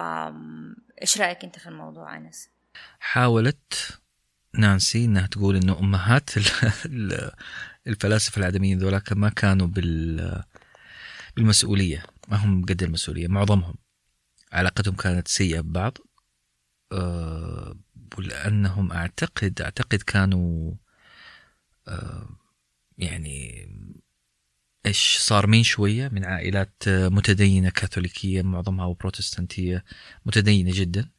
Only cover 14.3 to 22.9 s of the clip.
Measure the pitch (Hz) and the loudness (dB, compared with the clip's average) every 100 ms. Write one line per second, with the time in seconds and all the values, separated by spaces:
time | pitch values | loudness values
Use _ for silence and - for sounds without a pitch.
14.3 | _ _ - 92 - 98 90 95 90 - | _ _ 0 0 0 0 -2 0 -2 -2
15.3 | - 92 82 80 87 110 - _ _ _ | 0 0 0 -4 -2 -4 -6 _ _ _
16.3 | _ _ _ _ _ _ 98 90 85 82 | _ _ _ _ _ _ -6 -4 -4 -6
17.3 | 80 82 80 - - - - - - 98 | -8 -8 -10 -12 -16 -20 -20 -14 -10 -10
18.3 | 69 95 104 95 98 92 85 87 - 170 | -6 0 2 2 2 0 -2 -4 -4 -6
19.3 | - 98 - 76 - - 104 - 101 95 | -2 -4 -2 -6 -4 -2 -2 0 2 4
20.3 | 92 87 82 82 95 _ _ _ - - | 4 2 0 -4 -8 _ _ _ -20 -20
21.3 | - _ _ _ _ - 87 - - - | -20 _ _ _ _ -14 -12 -10 -12 -14
22.3 | - _ _ _ _ _ | -18 _ _ _ _ _